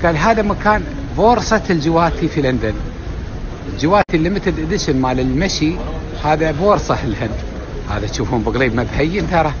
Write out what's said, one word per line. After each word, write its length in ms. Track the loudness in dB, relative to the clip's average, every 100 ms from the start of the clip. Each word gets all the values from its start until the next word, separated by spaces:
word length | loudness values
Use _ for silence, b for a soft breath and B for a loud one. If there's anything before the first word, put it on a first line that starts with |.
قال: 120 | 2 2
"هذا 260 | 2 2
مكان 400 | 2 0 2 2 0 -6 -6 2
بورصة 460 | 4 4 2 0 2
الجواتي 580 | 0 2 4 2 2 -2
في 140 | 0
لندن. 320 | 0 0 -2 -2 -6 -8 -8 -8 -8 -8 -8 -8 -8
الجواتي 440 | -2 2 4 4 2
الليمتد 420 | 2 0 -2 -2
إديشن 420 | -2 -2 0 0
مال 200 | 2 0
المشي، 540 | 0 0 0 0 0 0 -4 -6 -8 -4
هذا 260 | 0 2 2
بورصة 460 | 2 4 2 2 -2
الهند." 320 | 0 -4 -4 -4 -6 -10 -10 -8 -6
هذا 160 | -4 -4
تشوفون 360 | -4 -2 0
بقليب 340 | 0 0 0 0
مبهين 540 | -2 0 0 0 0
ترى. 220 | 2 0 -2